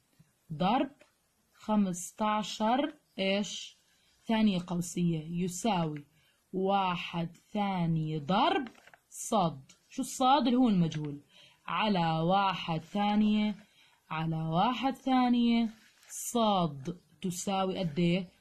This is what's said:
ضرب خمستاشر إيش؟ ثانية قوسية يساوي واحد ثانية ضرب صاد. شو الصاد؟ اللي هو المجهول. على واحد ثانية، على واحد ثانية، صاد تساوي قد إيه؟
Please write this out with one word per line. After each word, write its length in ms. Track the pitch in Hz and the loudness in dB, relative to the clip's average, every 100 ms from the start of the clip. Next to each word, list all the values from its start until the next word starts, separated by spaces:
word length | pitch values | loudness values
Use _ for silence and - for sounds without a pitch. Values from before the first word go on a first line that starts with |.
| _ _ _ _ - | _ _ _ _ -12
ضرب 380 | 151 185 254 277 - _ _ _ _ _ | -2 0 2 -2 -8 _ _ _ _ _
خمستاشر 1400 | _ - 214 196 175 - - 214 214 208 - 220 254 294 - _ - | _ -2 2 2 -2 -8 -4 -2 0 -2 -2 0 2 0 -6 _ -4
إيش؟ 600 | 190 202 208 - - - _ _ _ _ - | 0 0 -2 -8 -14 -18 _ _ _ _ -4
ثانية 320 | 220 214 180 175 | 2 2 2 -2
قوسية 800 | 175 170 180 175 160 156 170 | -4 -4 0 0 0 -4 -4
يساوي 600 | 180 175 233 185 160 147 - _ _ _ _ | -4 -2 -2 0 -2 -6 -12 _ _ _ _
واحد 840 | 185 190 196 185 175 - 170 165 - _ | -4 0 0 0 -4 -6 -6 -6 -8 _
ثانية 680 | 214 202 185 165 160 156 156 | -4 -2 0 0 0 -2 -4
ضرب 500 | 139 196 320 381 254 - - - _ | 0 2 2 0 -4 -12 -20 -20 _
صاد. 640 | - - 220 170 135 - - _ | -14 -2 0 0 -2 -14 -20 _
شو 140 | - | -10
الصاد؟ 440 | 254 - 254 285 240 | -8 0 2 4 4
اللي 120 | 247 | 4
هو 100 | 247 | 4
المجهول. 520 | 190 165 156 151 143 - - - _ - | 4 2 -2 -8 -10 -16 -20 -20 _ -6
على 540 | 170 214 190 165 160 | -2 0 2 2 2
واحد 640 | 165 196 196 175 - 160 | 4 4 2 0 -4 -6
ثانية، 680 | 160 202 208 208 214 214 214 208 - _ _ _ - | -4 -2 0 2 4 4 0 -2 -12 _ _ _ -10
على 260 | 160 160 160 | -6 -4 -2
واحد 580 | 160 165 226 233 269 | -2 0 2 0 -2
ثانية، 720 | 269 262 254 247 240 233 233 226 - _ _ - | -2 0 2 4 4 4 2 0 -4 _ _ -16
صاد 920 | - - 233 214 196 165 139 135 175 _ _ | -12 -4 0 2 2 0 -2 -10 -12 _ _
تساوي 580 | 185 180 - 190 190 - | -8 -6 -4 -2 -2 -2
قد 200 | 175 143 | -4 0
إيه؟ 300 | 175 185 180 _ | 2 2 -2 _